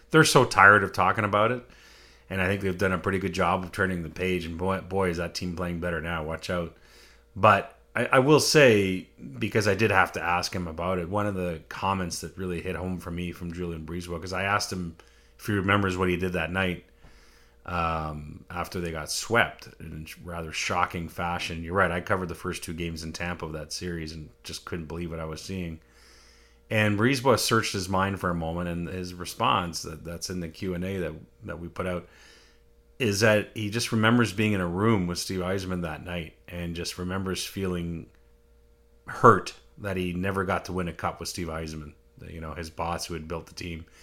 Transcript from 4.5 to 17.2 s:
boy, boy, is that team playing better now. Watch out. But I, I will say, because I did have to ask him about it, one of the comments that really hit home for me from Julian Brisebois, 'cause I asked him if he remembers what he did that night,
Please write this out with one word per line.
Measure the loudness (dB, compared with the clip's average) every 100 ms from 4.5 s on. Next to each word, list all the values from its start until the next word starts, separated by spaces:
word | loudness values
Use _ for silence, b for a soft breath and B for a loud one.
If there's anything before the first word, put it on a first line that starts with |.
| -4
boy, | -2 -2
boy, | -2 -2 0
is | 0
that | -4 -6
team | -6 -4
playing | -4 -4
better | -4 -4
now. | -4 -6
Watch | -6 -8 -4
out. | -4 -4 b b b b b b 4
But | 6 6 2 -12 _ -4
I, | 4
I | 6
will | 8 6
say, | 8 8 10 8 4 0 -6 -14 -14 -6
because | 0 2 4
I | 4
did | 6
have | 6 4
to | 2
ask | 0 0 0
him | -4 -6
about | -4 -2 -2
it, | -2
one | -2 -2
of | -2
the | -4 -6 -10
comments | -4 -2 0 -2 -6
that | -10 -8
really | -6 -4
hit | -6 -6
home | -6 -6
for | -6
me | -6 -6
from | -8 -8
Julian | -6 -6 -8 -8
Brisebois, | -10 -8 -10
'cause | -6
I | -4
asked | 0 0 0
him | -6 -8 -10 b b b -10
if | -2
he |
remembers | 0 2 2 2 2
what | 0
he | 0
did | -2
that | -2 -2
night, | -2 -2 -4 -12 b b b